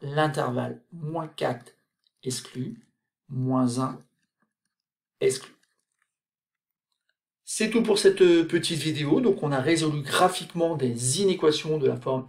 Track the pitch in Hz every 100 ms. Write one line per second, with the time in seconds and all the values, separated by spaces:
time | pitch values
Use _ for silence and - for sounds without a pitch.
0 | 139 147 151 147 127 123 - - _ 170
1 | 151 165 156 - 147 123 - _ _ _
2 | _ _ 131 123 - 127 139 226 _ _
3 | _ _ - 135 127 131 127 120 131 -
4 | - _ _ _ _ _ _ _ _ _
5 | _ - 131 - - _ _ _ _ _
6 | _ _ _ _ _ _ _ _ _ _
7 | _ _ _ _ - - 220 233 220 202
8 | 196 190 180 170 165 170 - 160 156 147
9 | 143 262 240 - 147 139 143 165 156 147
10 | - - 180 - 165 175 165 160 127 117
11 | 127 160 196 180 156 147 156 156 131 123
12 | 135 131